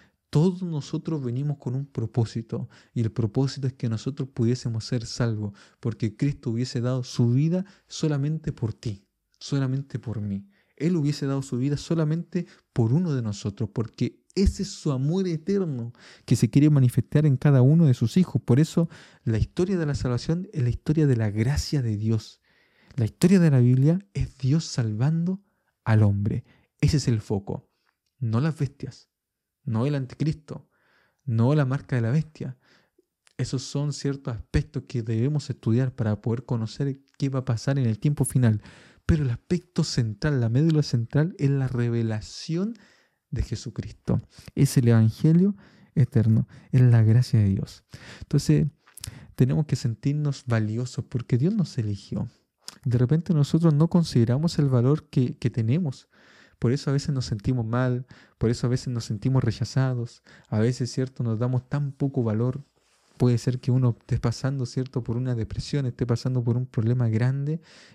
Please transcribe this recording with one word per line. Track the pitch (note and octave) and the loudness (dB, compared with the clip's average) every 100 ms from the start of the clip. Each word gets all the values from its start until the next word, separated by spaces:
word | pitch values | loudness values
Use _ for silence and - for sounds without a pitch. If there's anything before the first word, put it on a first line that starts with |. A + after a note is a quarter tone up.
| _ _ _ | _ _ _
Todos | D3 F3+ F3+ | 0 2 0
nosotros | F3+ D#3 - D#3+ E3 D#3+ | -4 -6 -6 -8 -6 -6
venimos | B2+ A#2+ D3 D3 | -4 -4 -4 -6
con | - B2+ | -6 -6
un | C#3 | -6
propósito, | - A2+ - A2+ A#2+ A2+ - - - _ | -6 -4 0 -2 -4 -8 -8 -10 -14 _
y | - | -4
el | A2 | -4
propósito | - A2+ C3 C3+ C#3 C3+ | -2 -2 0 -2 -2 -6
es | |
que | - A#2+ | -4 -6
nosotros | A2+ - C3+ C3 | -4 -6 -8 -8
pudiésemos | - A2+ B2 B2 A2+ | -2 -2 0 -4 -6
ser | - B2+ A#2 | -6 -6 -6
salvos, | - A#2+ G#2+ G2+ - - _ | -4 -4 -2 -6 -10 -20 _
porque | A#2+ G#2 A2 | -8 -4 -6
Cristo | - C#3+ C#3+ C3 | -2 -2 -2 -4
hubiese | A2+ B2+ B2 | -4 -4 -4
dado | A#2+ C3 | -2 -4
su | B2 - A#2+ | -4 0 2
vida | B2 D#3 F#3 F#3+ _ _ | 2 2 -2 -4 _ _
solamente | - D#3+ C#3+ C#3+ D#3 D#3 | -4 -2 -2 -2 -4 -6
por | - A2 | -6 -6
ti, | - A#2+ G2 _ _ _ _ | -6 -8 -10 _ _ _ _
solamente | - C#3 C3 C3+ C#3 A#2 | -6 -2 -2 -4 -6 -10
por | A2 G#2 | -8 -6
mí. | G#2 G2 - _ _ _ | -6 -6 -8 _ _ _
Él | D#3+ | -2
hubiese | F3+ C#3+ D3 C#3 | 0 0 -2 -4
dado | C#3 | -4
su | C3+ B2 | -4 -4
vida | C3+ C#3+ | -2 -4
solamente | - E3 D3+ E3 F3 F3+ E3+ - _ | -2 -2 0 -2 -4 -6 -8 -12 _
por | - A2+ | 0 2
uno | C#3+ F3+ | 2 0
de | C3+ | -2
nosotros, | A2+ G#2 G#2+ G2+ G#2+ | -4 -6 -8 -6 -6
porque | - A2+ - A#2+ - _ - | -6 -8 -4 -6 -6 _ 0
ese | G3 - | 0 0
es | G3 | -6
su | - D#3 | -6 -4
amor | C3 C#3 F#3 F#3 | -2 0 0 -2
eterno | D#3+ D#3 G3+ F3+ B2+ A#2+ - - - | -4 -2 -2 -2 -4 -8 -12 -20 -20
que | - A#2+ | -2 2
se | B2 | 4
quiere | C#3+ D3+ | 6 6
manifestar | D3 B2 - - D3 D#3 | 6 4 2 0 2 2
en | B2+ | 4
cada | D3+ C3+ | 4 6
uno | B2+ D#3+ D#3+ | 6 6 6
de | |
sus | B2 A#2+ - | 4 2 2
hijos. | F3+ - | 2 0
Por | - B2+ | 2 2
eso | D#3+ - E3+ - - _ | 4 0 -2 -4 -20 _
la | - A2 | -2 0
historia | - - F3+ F#3+ | -2 -2 -2 0
de | D3+ | -2
la | C#3 | -2
salvación | B2+ A#2+ - E3 F#3+ | -2 -2 -2 -4 -4
es | D#3 | -2
la | B2 | -2
historia | - - D#3 D3+ | -2 0 2 4
de | A#2+ | 2
la | A2 | 0
gracia | G#2 A2+ D3 - D3+ | 0 0 0 -2 -2
de | A#2 G#2 | -2 -2
Dios. | A2 A2 - - _ _ _ _ _ | 0 -2 -4 -16 _ _ _ _ _
La | - G#2+ | -4 -4
historia | - F3 G3 | 2 4 6
de | E3+ | 6
la | C3+ | 6
Biblia | B2 B2+ C#3+ F3+ - | 6 6 4 2 -2
es | C#3 C3 - | -4 -4 -2
Dios | B2+ D#3 - | 0 0 -2
salvando | - A2+ G#2 C3+ D#3+ E3+ F#3+ _ _ _ _ | -4 -2 0 0 0 -2 -4 _ _ _ _
al | - G#2+ | 0 4
hombre. | G#2 G2+ G2+ G#2 - _ _ _ | 4 2 0 -4 -6 _ _ _
Ese | D3+ D3+ | 2 2
es | B2+ | 0
el | A2+ | -2
foco, | - G2+ G2+ - - _ _ _ _ _ | -2 -4 -4 -10 -12 _ _ _ _ _
no | A#2 A2 | -4 0
las | D#3+ D3+ | -2 -2
bestias, | C#3 - - - _ _ _ _ _ _ | -6 -6 -14 -14 _ _ _ _ _ _
no | - A2 | -6 -2
el | C3+ C#3+ | -2 -4
anticristo, | B2+ - D3 D3+ - - - _ _ _ _ _ | -6 -4 -4 -4 -10 -18 -18 _ _ _ _ _
no | - A2+ A#2 D3+ | -4 0 2 2
la | |
marca | C3 C#3 - B2+ | 0 -2 -4 -2
de | |
la | A2+ | 0
bestia. | D3 D#3 - C3 - _ _ _ _ _ _ _ - | 0 -2 -8 -12 -12 _ _ _ _ _ _ _ -8
Esos | B2+ C3 | -6 -6
son | - C#3 D3 | -6 -4 -4
ciertos | C#3 C#3 C#3 C#3 A2+ | -4 -4 -6 -8 -10
aspectos | - D#3 D3 C3+ - | -4 -2 -2 -6 -6
que | B2 | -6
debemos | A2+ A2+ B2+ D3+ - | -2 -2 0 -2 -4
estudiar | - - A#2 C3 - | -4 0 2 0 -2
para | A2 G#2 | -2 -2
poder | - A2+ | -2 -4
conocer | - A#2+ A2+ - C#3 C3 _ - | -4 -4 -4 -6 -6 -6 _ -6
qué | C#3 | -4
va | C3+ | -2
a | |
pasar | B2+ A2+ - C#3 | -2 -4 -2 0
en | A#2+ | 0
el | G#2+ | 0
tiempo | D3+ D3 | -2 0
final. | - C3 A#2+ G#2 - - - _ - | 0 2 2 2 -4 -20 -20 _ 0
Pero | E3 | 0
el | C#3 | 0
aspecto | A#2 - F3+ - - | -4 -4 -4 -4 -4
central, | D#3 - A2+ G#2 D3+ C#3 | -2 -2 -2 -2 -2 0
la | A2+ | 2
médula | A#2+ D#3+ D3+ | 2 4 2
central, | D3 B2 A2+ C#3+ D#3+ - | 2 -2 0 0 0 0
es | C#3 | 0
la | C#3 C3 | 0 -2
revelación | B2 A#2+ A#2 A2+ G#2+ - - - E3 G3+ A#3 _ _ _ _ _ | -2 0 0 -2 -4 -8 -14 -6 -4 -4 -6 _ _ _ _ _
de | A#2+ | -6
Jesucristo. | - A2+ B2 - - - - A2 - - - | -4 -6 -8 -10 -10 -8 -2 -2 -4 -16 -10
Es | - C3+ - | 0 2 4
el | A#2+ | 4
evangelio | A#2 A2 - D#3 E3 G3 G3 - _ _ | 6 4 2 4 4 4 0 -12 _ _
eterno, | - B2 A#2 A2 A2+ B2 - - | 0 2 2 4 2 0 -8 -2
es | C3 | 4
la | B2+ A#2 | 6 6
gracia | A2 A2+ B2 A2+ | 6 4 4 2
de | G2+ | 2
Dios. | F#2+ - - _ - - - | 2 -4 -12 _ -20 -20 -18
Entonces, | - C#3+ - D3 D3+ - _ - - - - | -4 -2 2 2 0 -4 _ -18 -16 -16 -16
tenemos | - B2+ D3+ | 0 2 2
que | D3+ C3+ | -2 -2
sentirnos | B2 A2 C#3 D3 D3 C3+ - | -4 -4 -2 -2 -2 -4 -2
valiosos | A2+ G#2+ A2 B2+ - - | -2 0 -4 -6 -8 -8
porque | B2 - A#2+ | -8 -2 0
Dios | D#3 | 2
nos | A3+ D#3+ - | 0 -2 -4
eligió. | G#2+ G2 - A2+ A#2 - _ _ - - | -6 -6 -8 -8 -8 -10 _ _ -20 -10
De | B2+ A#2+ | -2 0
repente | B2 D#3 - | 2 2 2
nosotros | D#3 C#3+ D#3+ E3+ | 0 2 4 4
no | D3 E3+ | 4 4
consideramos | F#3 D#3+ C3 A#2 B2+ E3 - | 2 2 2 2 2 0 0
el | C#3+ | 2
valor | B2+ B2 D#3 - | 2 2 0 0
que, | - B2 - | -2 -2 -2
que | B2 | -4
tenemos. | - A2 D3+ E3 - _ _ _ - _ _ | -2 0 0 -2 -6 _ _ _ -20 _ _
Por | A#2+ | 0
eso | C#3 - | 0 0
a | |
veces | C#3 - | -2 -2
nos | C3+ | -4
sentimos | - A2 - B2+ | -4 -4 -2 -2
mal, | A2 A#2+ B2+ B2 B2+ - - _ | -2 -2 0 -2 -6 -16 -20 _
por | A2 | -2
eso | B2 B2 | 0 0
a | |
veces | B2+ - | -2 -2
nos | A#2+ - | -6 -6
sentimos | A2 B2+ C3 | -4 0 0
rechazados. | A#2 - A2+ C3+ C3 B2 A#2 - _ - _ | 0 -2 -4 -2 -2 -2 -6 -12 _ -20 _
A | A2 | 0
veces, | A2+ B2+ B2 | 0 0 -4
¿cierto?, | - C3 - | -4 -6 -4
nos | A#2 A2 | -4 -2
damos | B2 B2+ - | -2 -2 -2
tan | C#3+ C#3+ | -4 -4
poco | - C#3 C#3 | -4 -2 0
valor. | A2+ G#2+ B2 C3 - _ _ _ _ - | 0 0 0 -4 -12 _ _ _ _ 0
Puede | B2 A#2+ | 2 2
ser | - B2+ | 0 -2
que | - | 0
uno | B2+ B2+ A2+ | 2 2 0
esté | - A#2+ | -4 -2
pasando, | A#2 A2+ C3 C#3 | -2 -2 -4 -4
¿cierto?, | A#2+ - C3 C3 | -4 -6 -6 -6
por | A#2 A#2 | -4 -4
una | B2+ | -2
depresión, | A#2+ G#2 - - D3 C3 | -4 -4 -8 -6 -4 -4
esté | - A#2+ | -4 -2
pasando | A#2+ C3 B2+ | -2 0 -2
por | A#2+ A#2 | 0 -2
un | B2+ | -2
problema | - A2+ B2 A#2 | -2 0 0 0
grande | A2 B2+ C3+ C#3 D#3+ - - - | 2 0 0 -4 -6 -10 -20 -20